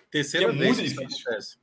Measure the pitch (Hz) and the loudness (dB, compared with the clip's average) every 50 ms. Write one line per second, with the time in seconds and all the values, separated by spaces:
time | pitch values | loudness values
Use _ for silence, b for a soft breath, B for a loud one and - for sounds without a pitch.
0 | _ _ - 151 139 - - 165 185 190 - 143 165 208 254 - 180 139 - - | _ _ -2 -2 0 0 0 2 2 2 2 4 4 4 4 2 0 -2 -4 -6
1 | 131 123 - - - 127 113 104 101 - - _ | -8 -8 -10 -8 -6 -6 -6 -6 -8 -12 -16 _